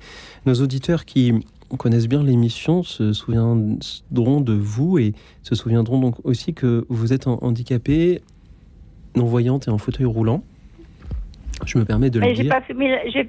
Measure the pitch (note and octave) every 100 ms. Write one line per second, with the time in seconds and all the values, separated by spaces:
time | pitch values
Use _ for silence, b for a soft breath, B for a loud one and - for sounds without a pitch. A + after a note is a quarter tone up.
0 | B B B B C3 B2 C3+ C3 D3+ E3
1 | - C3+ B2 A2+ - - - C3 A#2+ A#2
2 | A2+ C#3+ C#3 A#2+ A#2 - - F3 F3 -
3 | G#2+ G#2+ - A2+ A#2 A#2 G#2+ G#2+ - -
4 | - B2+ A#2 D3 B2+ G#2 G#2 G#2+ D#3+ F3+
5 | G#2+ G#2 B B - A#2 A2 A#2 A2 C3
6 | B2+ A#2 - A#2+ - D#3 B2+ A#2 - A#2
7 | A2+ C3+ C3+ A#2 B2 A#2 A#2+ B2 - D3+
8 | F3 E3+ - - - - - - - -
9 | - B2 A#2+ A#2+ A#2+ C3+ B2 G#2+ - A#2
10 | B2+ A2+ A2+ D3+ - - - - - -
11 | - - - - - - - A#2+ G#2+ A2
12 | C3 A#2 G#2 A2+ C3 C4 B3+ B3+ C4+ B3+
13 | A#3 B3+